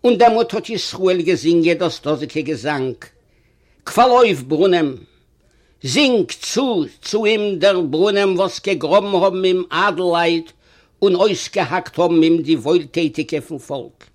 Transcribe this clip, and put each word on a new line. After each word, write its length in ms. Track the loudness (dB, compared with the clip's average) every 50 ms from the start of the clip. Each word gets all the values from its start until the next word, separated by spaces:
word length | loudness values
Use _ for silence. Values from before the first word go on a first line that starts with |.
| 2
און 140 | 2 4
דעמאלט 360 | 6 4 4 4 2 -2 -2 -4
האט 160 | -8 -6 -6
ישראל 520 | -8 -8 -8 -8 -6 -2 0 0 0 0
געזונגען, 560 | 0 0 -2 0 2 2 2 4 4 2 0
דאס 240 | 0 -2 -4 -4 -6
דאזיקע 400 | -4 -4 -4 -4 -6 -8 -8 -8
געזאנג. 540 | -6 -6 -8 -6 -4 -6 -4 -4 -4 -6 -8 _ -16 -20 _ _ _ _ _ _ _ _ _ _ _ _ _ _ _
קוול 280 | -4 2 2 4 6
אויף 300 | 6 4 4 4 2 -4
ברוnnen, 560 | -4 -4 0 2 2 2 4 2 0 -2 -4 -10 -18 _ _ _ _ _ _ _ _ _ _ _ _ _ _ _ -8
זינג 480 | -4 0 2 2 2 2 0 0 -2
צו, 540 | -6 -12 -10 -4 -4 -2 -2 0 -2 -2 -4 -6 -10 _
צו 240 | -10 -4 -4 0 0
אים 340 | 0 0 0 -2 -4 -2 0
דער 220 | 0 2 2 0
ברוnnen, 560 | -2 -2 0 0 0 2 2 0 0 0 0
וואס 220 | 0 -2 -4 -4 -8 -4
געגראבן 580 | -4 -4 -4 -2 2 2 2 2 2 0 2 2
האבן 220 | 0 0 0 0
אים 180 | 0 0 0 -2 -4
אדלייט 800 | -2 -2 -2 -2 -2 -2 -2 0 0 2 2 0 0 -2 -4 -8 _ _ _ _ _ _ _ _ _ _
און 140 | 2 2 4
אויסגעהאקט 840 | 4 2 2 0 -2 -8 -6 -4 -4 -2 -2 -2 -6 -6 -6 -2 0
האבן 240 | 0 4 4 4 4
אים 180 | 4 2 2
די 140 | 2 0 -2
וואלטעטיקע 840 | 0 0 0 0 0 0 -2 -4 -4 -4 -2 -4 -6 -6 -6 -6 -8
פון 160 | -6 -8 -14
פאלק. 480 | -14 -10 -10 -10 -10 -12 -14 _ _ -20 _